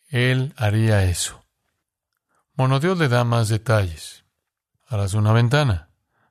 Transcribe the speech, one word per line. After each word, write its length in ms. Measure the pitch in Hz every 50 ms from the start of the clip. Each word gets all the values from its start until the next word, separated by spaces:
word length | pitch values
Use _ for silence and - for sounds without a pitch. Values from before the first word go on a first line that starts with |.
| _ _
él 460 | 135 120 123 127 127 131 131 143 -
haría 480 | - 110 104 104 110 113 110 107 101 95
eso? 400 | 92 87 - - - - - _ _ _ _ _ _ _ _ _ _ _ _ _ _ _ _ _ _ _ _ _ _ _
Bueno, 240 | - 131 131 135 135
Dios 200 | 147 185 190 175
le 100 | 160 131
da 160 | 120 123 120
más 240 | 117 117 117 113 104
detalles. 760 | 113 107 - - 113 107 98 85 80 78 - - - - _ _ _ _ _ _ _ _ _ _ _ _ _
Harás 280 | _ - 101 101 95 98
una 180 | 110 107 107 110
ventana, 580 | 117 120 117 135 147 151 127 95 80 - - _ _ _ _ _ _ _ _